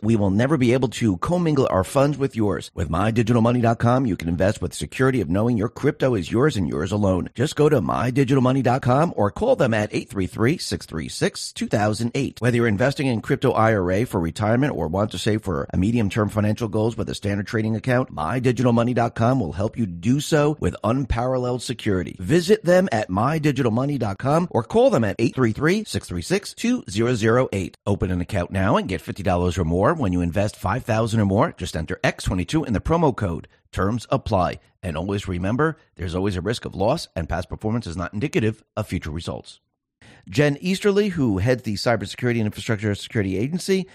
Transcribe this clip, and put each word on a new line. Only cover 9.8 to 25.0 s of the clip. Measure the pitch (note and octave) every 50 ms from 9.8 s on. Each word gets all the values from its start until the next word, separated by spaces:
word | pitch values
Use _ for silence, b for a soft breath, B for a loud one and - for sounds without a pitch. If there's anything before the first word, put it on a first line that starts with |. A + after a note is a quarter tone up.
| G#2+ - -
eight | - - -
three | - G2 F#2
three, | F2 - - A2 C3 F3
six | F#3 - - G2 E2 -
three | - - D#2 C#2 B1+
six, | - - D#3 G3 - - - - -
two | - A3+
thousand | - - A2 G#2 G#2+ G#2+ - A#2 A#2+ -
eight. | C3+ C3 - - -
Whether | A2+ B2 A#2
you're | A#2+ A#2
investing | A2+ G#2 F#2 B2 C#3 C#3 - C#3
in | C3+ A#2 G#2
crypto | - - C3+ - - B2+
I | - A2 A2 A2+ A2
R | G2+ F2+ F2+
A | F#2 G2+ B2+
for | - - F#2+
retirement | E2 E2 - - F#2+ G#2+ A#2 B2+ C#3 - E2
or | - E2+
want | D#2 D#2+ G2 G#2+ G#2+
to | - F#2
save | - A2+ G#2 A2 -
for | F#2+ E2 C#2+ C#2+ -
a | -
medium-term | F2+ F2+ A2 A#2 A#2+ G#2+ F#2+ - A2+ G#2 G2+
financial | G2+ G#2+ G2+ G#2 G#2+ - A#2+
goals | G#2 G#2+ A2 G#2+ A#2+ A#2
with | A2 F#2+
a | - C2
standard | - - G2 G2+ G2+ G2+
trading | - - A2 A2 A2 A2+
account, | G#2 - B2+ B2 B2+ C3 -
My | - - D#2 D#2+ A#2 C3
Digital | A#2 C3 A#2+ A2 B2 B2 A#2
Money | A#2 A#2 B2 B2
dot | A#2+ A#2 A#2 -
com | - A2+ A#2+ C3+ C3
will | G2 D2+ D2
help | D#2+ G2+ A2+ -
you | - A2+
do | F#2 E2+ E2+ E2+ A#2 C3 D3+
so | - - D#3+ D3 D3 D3+ D3+ -
with | - F2+ - - -
unparalleled | G#2 B2 C#3 C#3 - - A#2 B2 C3 C3 B2+ B2 B2 B2 B2
security. | - - A#2+ - - A2 F#2+ F#2 E2 - -
Visit | - F2+ F2+ D3 F3+ E3 F3 G#3+ - -
them | E3+ F3+ F#3 F#3+ F#3+
at | - G#2+ G#2+ -
My | F#2 G2 A#2 C#3 D#3+
Digital | D#3+ C#3+ D3+ C3 B2 B2+ A2+
Money | G#2+ B2 C3 D3 D3 B2+
dot | A#2+ G2+ G2
com | - A#2 C3+ D3 E3 F3+ -
or | - A#2 A#2
call | - - A3+ B3+ C4+
them | G#3 C3+